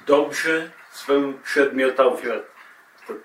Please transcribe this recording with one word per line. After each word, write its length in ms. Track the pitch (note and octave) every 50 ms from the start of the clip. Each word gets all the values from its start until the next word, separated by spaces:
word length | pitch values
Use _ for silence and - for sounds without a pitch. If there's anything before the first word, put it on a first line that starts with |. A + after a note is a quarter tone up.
| - -
dobrze 640 | C#3+ D3 D3 D3 C#3+ - - E3 D#3+ D#3+ E3 - - - - -
swemu 420 | - - - - C#3 C#3+ C#3 C#3 C3+ - -
przedmiotowi. 840 | - - D3 C#3 C3+ B2+ C3 C3 C3 B2+ - C3 B2 B2 - B2+ A#2+ A2+ G#2+ - - - - - - - - _ _ _ - - -
To 60 | - -